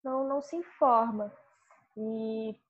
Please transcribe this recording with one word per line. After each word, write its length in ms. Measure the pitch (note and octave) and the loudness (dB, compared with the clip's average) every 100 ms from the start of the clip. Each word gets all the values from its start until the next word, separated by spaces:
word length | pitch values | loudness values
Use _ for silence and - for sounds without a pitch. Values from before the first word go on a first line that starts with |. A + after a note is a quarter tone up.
não, 240 | C4 C4 C4+ | -6 -4 -2
não 140 | C#4 | -4
se 160 | C#4+ E4 | -4 -8
informa. 760 | - - C#4 A#3 A#3 G#3+ G#3 - _ _ _ _ _ G#3+ | -8 2 6 6 4 -2 -6 -10 _ _ _ _ _ -10
E 580 | A3 A3+ A3 A3 A3 G#3+ _ | -6 -6 -4 -4 -6 -8 _